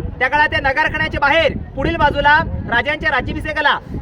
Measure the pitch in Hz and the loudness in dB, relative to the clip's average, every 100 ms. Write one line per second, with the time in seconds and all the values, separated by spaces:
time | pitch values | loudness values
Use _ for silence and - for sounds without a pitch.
0 | - - 262 294 302 311 277 277 311 302 | -2 -4 0 2 2 0 0 0 0 -2
1 | 311 302 285 320 - - - 269 320 330 | -4 0 2 4 2 -2 -8 -4 -2 2
2 | 294 285 294 311 320 - - 233 269 311 | 2 4 4 4 2 -4 -2 0 0 -2
3 | 311 262 - - 311 302 285 202 - - | 0 -2 -2 -6 -4 0 0 0 -4 -6